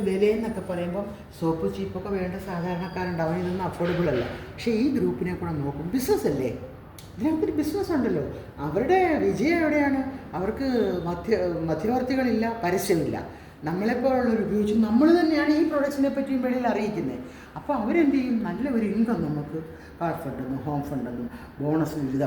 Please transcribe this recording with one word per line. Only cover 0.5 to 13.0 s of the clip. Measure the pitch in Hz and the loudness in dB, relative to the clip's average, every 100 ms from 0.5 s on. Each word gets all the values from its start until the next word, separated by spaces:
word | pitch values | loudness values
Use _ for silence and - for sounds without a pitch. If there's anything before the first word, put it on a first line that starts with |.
| 190 180 | -4 -4
പറയുമ്പം | 175 175 190 202 - - - | -4 -2 -4 -6 -10 -14 -2
സോപ്പ് | 165 160 196 196 | 0 0 -2 -2
ചീപ്പൊക്കെ | 196 185 190 | -6 -6 -4
വേണ്ട | 196 180 185 - | -2 -2 -4 -6
സാധാരണക്കാരുണ്ട്, | 175 175 175 180 180 180 170 | -4 -4 -4 -4 -4 -2 0
അവന് | 160 175 | 0 0
ഇതൊന്നും | 180 185 180 | 0 -2 -2
അഫോർഡബിൾ | - 175 170 170 | -2 0 2 2
അല്ല. | 127 117 - - | 2 -2 -6 -10
പക്ഷേ | - 233 | -4 0
ഈ | 220 277 247 | 2 2 2
ഗ്രൂപ്പിനെ | 180 - 180 175 | 0 0 -2 -2
കൂടെ | 170 | -4
നോക്കും, | 156 139 143 165 | -2 -4 -4 -2
ബിസിനസ് | 254 262 415 - | -2 2 2 2
അല്ലേ, | 143 127 - - - - - - - | 0 -2 -4 -10 -14 -18 -18 -16 -4
ഇതിനകത്തൊരു | 262 311 - | 0 2 0
ബിസിനസ് | 294 302 403 381 | 0 -2 -2 0
ഉണ്ടല്ലോ. | 311 226 165 131 - - - | 0 0 0 -2 -8 -12 -8
അവരുടെ | 147 160 262 381 349 294 196 | -4 0 4 4 4 4 2
വിജയം | 190 262 339 | 2 2 2
എവിടെയാണ്? | 302 302 285 269 262 - - 160 | 4 4 2 2 -2 -8 -8 -4
അവർക്ക് | 196 220 269 240 196 180 165 | -4 -2 0 2 2 0 -2
മധ്യ-, | 170 - 208 180 165 160 | -4 0 2 2 0 0
മധ്യവർത്തികളില്ല, | - 214 254 254 269 247 220 226 226 | 0 0 0 2 0 2 2 0 0
പരസ്യമില്ല. | 175 185 - 170 | 0 0 2 2